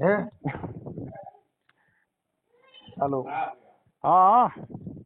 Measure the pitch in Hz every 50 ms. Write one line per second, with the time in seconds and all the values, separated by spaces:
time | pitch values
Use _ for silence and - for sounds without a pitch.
0 | 143 180 208 208 185 - - _ - 143 - - - - - - - - - -
1 | - - - - - - - _ _ _ _ _ _ _ _ _ _ _ _ _
2 | _ _ _ _ _ _ _ _ _ _ _ _ _ _ _ - - - - -
3 | 139 139 139 131 127 - - - - - - - _ _ _ _ _ _ _ _
4 | - 147 165 185 185 190 214 247 247 180 - - - - - - - - - -
5 | -